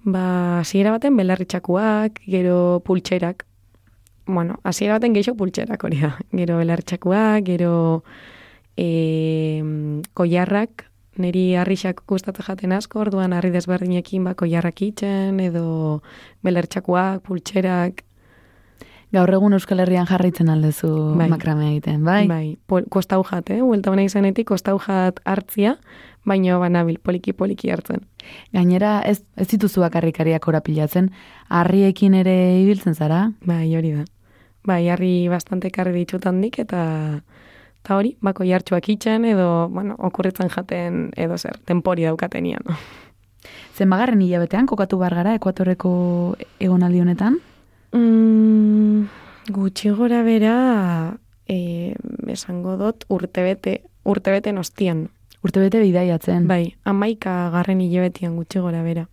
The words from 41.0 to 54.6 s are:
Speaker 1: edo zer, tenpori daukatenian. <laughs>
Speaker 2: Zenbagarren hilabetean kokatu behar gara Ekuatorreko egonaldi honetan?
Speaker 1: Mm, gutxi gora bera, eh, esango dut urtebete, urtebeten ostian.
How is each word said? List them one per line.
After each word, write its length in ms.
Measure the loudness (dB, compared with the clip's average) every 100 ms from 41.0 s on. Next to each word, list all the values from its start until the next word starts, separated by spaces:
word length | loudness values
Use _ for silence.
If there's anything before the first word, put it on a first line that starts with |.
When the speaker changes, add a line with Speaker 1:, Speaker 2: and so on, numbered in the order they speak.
| -6 -6
Speaker 1:
edo 200 | -4 -4
zer, 220 | -8 -12 -2
tenpori 420 | -2 0 0 0
daukatenian. 560 | -2 -4 -4 -6 -6 -6 -8 -10 -20 -20 _
<laughs> 560 | _ _ -20 -20 -20 -2
Speaker 2:
Zenbagarren 460 | 0 2 2 2
hilabetean 420 | 2 0 0 0 0
kokatu 300 | 0 -2 0
behar 160 | 0 0
gara 140 | 0
Ekuatorreko 580 | 0 -2 0 0 0 0 0 0 0 -2 -4 -10 _
egonaldi 420 | 2 4 4 4
honetan? 400 | 2 2 2 0 -2 _ _ _ _
Speaker 1:
Mm, 1160 | 2 4 6 6 6 6 6 6 4 4 2 0 -8 -20 -20 -8
gutxi 380 | -2 -2 -2 -2
gora 300 | 0 2 2
bera, 920 | 4 4 4 4 2 2 2 0 -2 -8 _ _ -6
eh, 460 | -4 -4 -6 -6 -8 -10 -10 -8
esango 500 | -10 -8 -8 -6 -2
dut 260 | -2 -4 -4
urtebete, 720 | -4 -4 -2 -2 -2 -4 -6 -8 _
urtebeten 520 | -2 -2 0 0 0
ostian. 500 | -4